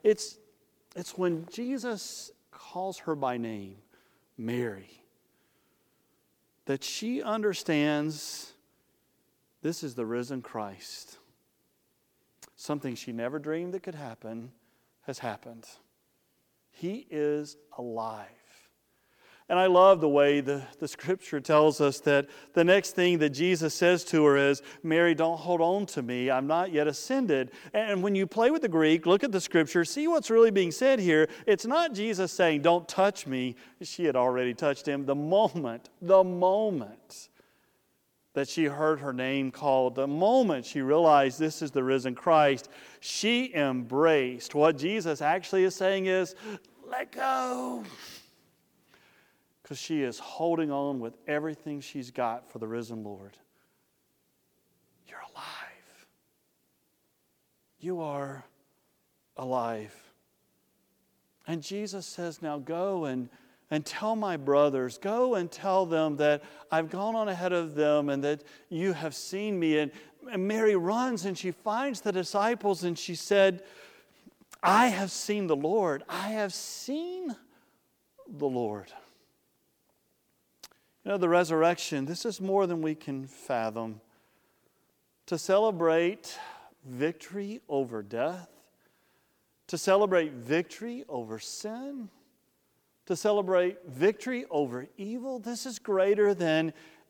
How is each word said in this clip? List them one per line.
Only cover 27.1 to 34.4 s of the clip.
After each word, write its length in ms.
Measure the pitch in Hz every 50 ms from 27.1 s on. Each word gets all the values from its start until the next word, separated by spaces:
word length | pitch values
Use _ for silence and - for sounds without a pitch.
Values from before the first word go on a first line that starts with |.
| 262 269 254 190 147 135 127 127 - - - - -
And 260 | 208 220 214 202 185
when 140 | 180 208 202
you 140 | 190 196 170
play 240 | - 220 226 254
with 100 | 311 320
the 60 | 302 214
Greek, 380 | 160 160 156 156 160 170 160
look 180 | 170 180 202 -
at 80 | 262
the 80 | 196 185
scripture, 440 | - - - 165 160 - - 175 165
see 220 | 156 - 285 302
what's 240 | 330 339 311 208 -
really 220 | 226 226 226 226
being 180 | 196 202 185 170
said 300 | 156 - 254 269 269 240
here. 280 | 190 175 156 156 156 - - - - -
It's 180 | 202 - -
not 280 | 226 269 330 339 320 240
Jesus 360 | 190 208 226 208 175 190 160
saying, 320 | - - 180 165 156 143
"Don't 260 | 143 165 170 175 170 -
touch 380 | - - 190 202 202 - -
me." 300 | 139 131 127 127 127 120 - - - _ -
She 220 | - - - - 175
had 100 | 151 131
already 400 | 127 123 127 123 127